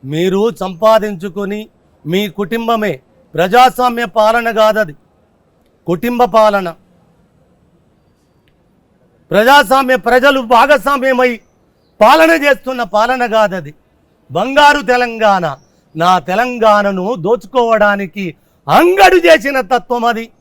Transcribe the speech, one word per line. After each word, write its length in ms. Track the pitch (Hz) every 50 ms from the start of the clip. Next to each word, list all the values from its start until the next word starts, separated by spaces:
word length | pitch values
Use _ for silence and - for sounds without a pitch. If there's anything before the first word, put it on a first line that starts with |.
| -
మీరు 500 | 131 147 160 175 190 185 196 214 233 - -
సంపాదించుకొని 1080 | 190 190 185 165 220 220 226 220 202 214 202 170 170 202 156 196 202 190 202 214 214 214 _ _ _ _ _ _ _ 147
మీ 200 | 170 190 208 202
కుటుంబమే, 720 | 160 - 208 - 226 226 233 226 233 226 214 202 156 131 _ _ _ _ _ _ _
ప్రజాస్వామ్య 720 | 151 175 185 185 240 254 254 - - 247 247 240 233 240
పాలన 460 | 202 - 220 214 214 226 240 233 226
కాదది, 440 | 226 220 214 214 214 220 214 160 143 _ _ _ _ _ _ _ _ _ _ _ _ _ _ _ _ _ _ -
కుటుంబ 360 | 170 170 - 240 240 240 247
పాలన. 520 | 208 175 226 214 214 202 196 190 170 160 _ _ _ _ _ _ _ _ _ _ _ _ _ _ _ _ _ _ _ _ _ _ _ _ _ _ _ _ _ _ _ _ _ _ _ _ _ _ _ _ _ _ _ _ _ _ _ _ _ _ _
ప్రజాస్వామ్య, 640 | 165 196 220 233 277 285 285 185 262 269 269 247 262
ప్రజలు 460 | 254 - 240 240 254 247 285 269 269
భాగస్వామ్యమై 1000 | 247 220 254 220 247 277 294 262 185 277 285 277 247 269 262 247 254 254 240 220 _ _ _ _ _ _ _ _ _ _ _ _
పాలన 420 | 208 220 262 311 320 320 330 320 277
చేస్తున్న 400 | 285 269 277 _ 254 262 247 240
పాలన 420 | 196 - 208 214 226 262 254 240
కాదది. 480 | 233 202 220 214 202 185 185 151 147 151 _ _ _ _ _ _ _ _ _ _ _
బంగారు 500 | 131 165 202 254 269 285 294 285 294 294
తెలంగాణ, 720 | 262 208 247 247 247 240 226 226 226 208 196 190 175 151 139 - _ _ _ _ _ _ _
నా 240 | 156 165 180 185 180
తెలంగాణను 960 | 175 - 180 202 240 254 247 240 220 220 208 208 202 202 196 185 180 202 247
దోచుకోవడానికి 1200 | 185 156 196 240 226 - - - 262 240 226 226 220 208 208 202 196 202 190 _ 202 196 170 - _ _ _ _ _ _ 139
అంగడు 460 | 151 220 320 349 370 392 392 370 370
చేసిన 460 | 359 330 339 320 311 196 277 277 262
తత్వం 440 | 240 180 254 240 - _ 247 240 226
అది. 260 | 233 233 220 226 226 _ _